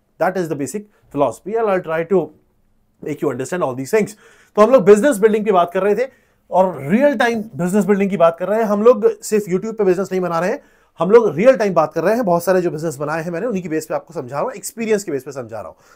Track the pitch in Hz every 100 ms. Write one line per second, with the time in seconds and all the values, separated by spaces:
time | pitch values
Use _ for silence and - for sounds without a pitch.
0 | _ _ 165 185 165 151 139 214 208 _
1 | _ 143 135 - 180 226 220 185 156 160
2 | 165 190 151 _ _ _ _ _ _ _
3 | - 143 151 120 131 180 151 127 135 220
4 | 208 - _ _ _ - 214 262 185 208
5 | 277 220 214 214 208 190 170 190 196 208
6 | 262 _ _ _ _ 175 185 151 135 208
7 | 285 247 240 233 208 135 175 208 185 202
8 | 196 185 165 165 180 214 220 208 226 214
9 | 220 220 - 214 202 180 220 214 196 175
10 | 185 185 180 165 180 277 _ _ _ _
11 | 170 226 214 143 233 254 208 170 151 -
12 | 165 226 214 170 170 185 175 151 165 135
13 | 147 160 160 170 240 190 170 156 156 151
14 | - 156 127 143 214 208 - - 220 208
15 | 202 139 143 135 117 110 82 - _